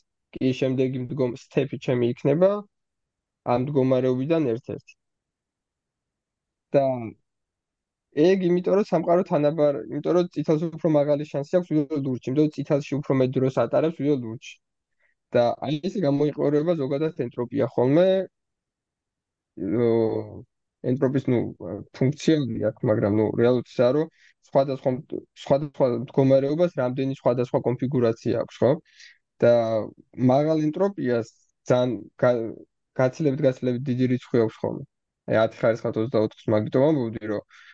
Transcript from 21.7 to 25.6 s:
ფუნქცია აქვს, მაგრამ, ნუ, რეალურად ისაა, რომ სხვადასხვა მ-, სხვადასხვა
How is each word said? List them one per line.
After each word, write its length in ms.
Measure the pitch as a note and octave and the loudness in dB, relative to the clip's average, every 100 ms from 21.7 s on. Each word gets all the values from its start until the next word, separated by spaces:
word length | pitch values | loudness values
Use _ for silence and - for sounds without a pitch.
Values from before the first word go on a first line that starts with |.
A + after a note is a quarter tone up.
| G2 - | -12 -12
ფუნქცია 480 | - C3 - - D#3 B2 A2 | -2 -2 0 0 2 0 -2
აქვს, 200 | G#2 - | -4 -2
მაგრამ, 280 | B2 G#2+ G#2 | 0 0 2
ნუ, 120 | G#2+ G#2+ | 2 0
რეალურად 360 | - A#2+ B2 - | 2 2 2 -2
ისაა, 220 | - B2 | 0 2
რომ 140 | C#3+ D#3+ _ _ _ | 2 -2 _ _ _
სხვადასხვა 480 | _ C#3+ C#3 C3+ C#3 | _ 0 0 -2 -4
მ-, 320 | B2+ - - - | -4 -8 -12 -14
სხვადასხვა 540 | - - C#3 | -12 -2 0